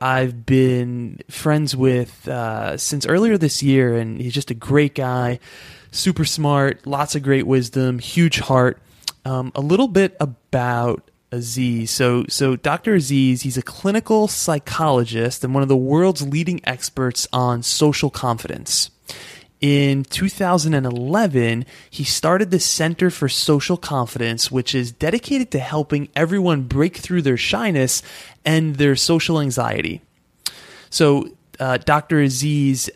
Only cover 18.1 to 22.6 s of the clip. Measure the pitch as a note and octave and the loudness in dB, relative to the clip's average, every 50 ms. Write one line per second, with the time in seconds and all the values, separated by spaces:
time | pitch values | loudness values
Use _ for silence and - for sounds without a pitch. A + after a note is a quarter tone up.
18.1 | - - C3 B2 A#2 A#2 - - - - - - - - - - _ _ _ - | -4 -2 -2 -2 -2 -2 -6 -10 -10 -10 -6 -4 -2 -2 -2 -4 _ _ _ -18
19.1 | - - - - - - - _ _ _ C#3+ C#3+ C#3+ C#3+ C#3+ C#3 C#3 C#3 C3+ - | -18 -16 -18 -20 -20 -20 -20 _ _ _ 2 2 4 4 4 2 2 0 -2 -4
20.1 | - - F#3 G3 - - F#3+ F3 F#3 E3+ D3 D#3+ D#3 C#3 C3 B2 A#2+ A#2+ B2 C3+ | -4 -2 -2 -2 -2 -2 0 2 2 2 2 2 0 0 0 -2 -4 -4 -2 0
21.1 | F3 A3 A3+ F3+ C3+ B2+ A#2 A#2 A#2 A#2+ B2+ - - - - _ - - C#3 - | 2 2 2 2 2 2 2 2 0 -2 -4 -8 -14 -20 -20 _ -8 -6 -4 -4
22.1 | - - - D#3+ F3+ F#3+ G#3+ F3 F#3+ E3 | -2 0 2 2 2 2 2 0 0 0